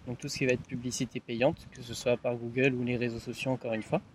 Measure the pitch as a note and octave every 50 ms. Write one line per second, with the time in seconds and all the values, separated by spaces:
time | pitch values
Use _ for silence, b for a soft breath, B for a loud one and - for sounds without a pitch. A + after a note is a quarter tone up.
0 | - C3 A#2+ - - C#3 - - C#3 B2+ B2+ - - - B2+ A#2+ B2 B2 - -
1 | C3 - - A#2+ - - A#2 A2+ B2+ D#3 E3 - - - - C3+ B2 A#2+ A2+ -
2 | - B2 B2 - - B2 A#2+ A#2 A#2+ A#2 A#2+ C3 C3 C#3 B2+ B2 B2 A#2+ B2 A2+
3 | B2 A#2 A#2 A#2 - B2+ A#2+ - - C3 C3 - - A#2 A2+ A2 - - D3+ F#3+
4 | - -